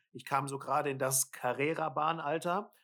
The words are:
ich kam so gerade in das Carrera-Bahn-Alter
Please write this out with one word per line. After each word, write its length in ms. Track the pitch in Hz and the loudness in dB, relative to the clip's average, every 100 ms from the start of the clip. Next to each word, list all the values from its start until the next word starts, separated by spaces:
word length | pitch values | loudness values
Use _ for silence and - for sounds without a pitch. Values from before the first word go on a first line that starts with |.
| _ | _
ich 120 | 127 - | -14 0
kam 220 | 139 139 | 0 0
so 120 | 139 | -4
gerade 320 | 135 143 143 | 0 0 2
in 80 | 131 | 0
das 320 | 131 135 - | 2 2 0
Carrera-Bahn-Alter 1400 | - 127 123 143 160 156 139 156 165 151 160 175 185 220 _ | -2 -2 2 0 0 -2 0 0 0 0 -2 0 -2 -2 _